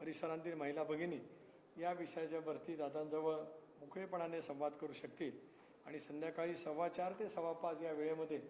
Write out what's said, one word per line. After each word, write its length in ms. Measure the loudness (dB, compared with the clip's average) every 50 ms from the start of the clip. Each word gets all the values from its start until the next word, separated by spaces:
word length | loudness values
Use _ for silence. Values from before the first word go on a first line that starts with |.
परिसरांतील 520 | -6 -4 -4 0 0 0 0 0 0 -2 0
महिला 300 | 0 2 2 2 2 2
भगिनी 360 | 2 2 2 2 2 0 0 -4 -8 -14 -16 -18 -18 -20 -20 -20 -14 -6 0
या 140 | 2 2
विषयाच्या 480 | 2 2 0 -2 0 0 0 2 0 0
वरती 360 | 2 0 0 -2 -2 -4 -2
दादांजवळ 600 | 0 0 0 2 0 0 2 2 4 4 4 4 2 0 -4 -8 -12 -14 -16 -16 -14
मोकळेपणाने 640 | -12 -8 -6 -6 -4 -2 0 0 0 2 0 -2
संवाद 300 | 0 0 0 2 2 2
करू 220 | 2 0 -6 -6 -6
शकतील. 380 | -6 -8 -8 -4 -2 -2 -2 -2 -4 -12 -16 -18 -20 -20 -20 -20 -16 -12
आणि 140 | -8 -8 -8
संध्याकाळी 560 | -6 -4 -4 -2 0 0 2 2 2 2 2
सव्वा 340 | 0 0 0 2 2 2 2
चार 240 | 2 2 0 0 2 0
ते 100 | -2 -2
सव्वा 240 | 0 0 2 2 0
पाच 280 | 2 2 0 0 2
या 100 | 0 0
वेळेमध्ये, 500 | 2 2 4 2 4 2 2 0 0 -2 -2